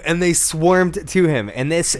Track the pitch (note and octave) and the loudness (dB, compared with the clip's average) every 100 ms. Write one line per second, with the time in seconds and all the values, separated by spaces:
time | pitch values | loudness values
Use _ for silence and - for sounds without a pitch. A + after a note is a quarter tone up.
0 | D#3 E3+ F3+ D#3+ - D#3+ E3+ F#3 F3+ G3+ | -2 0 0 0 -2 0 2 4 2 -2
1 | D3+ F#3 E3+ C3+ G#2 B2 C#3 E3+ D#3+ | -2 0 2 0 -2 -4 -2 -2 -2